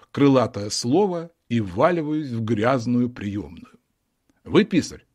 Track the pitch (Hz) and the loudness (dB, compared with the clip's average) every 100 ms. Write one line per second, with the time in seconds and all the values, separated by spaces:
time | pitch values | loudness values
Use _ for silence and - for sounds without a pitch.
0 | _ - 143 131 110 101 101 - 117 160 | _ 2 4 4 2 -4 -8 -4 0 2
1 | 202 170 170 _ - 117 98 90 160 170 | 2 -2 -10 _ -4 -4 -2 0 2 2
2 | 151 156 143 113 110 104 113 135 120 120 | -2 -4 -4 -4 -2 0 2 0 0 0
3 | 123 120 101 101 90 82 - _ _ _ | 0 -4 -8 -6 -8 -14 -20 _ _ _
4 | _ _ _ _ - - 214 165 - 73 | _ _ _ _ 0 2 2 0 -2 -8
5 | _ | _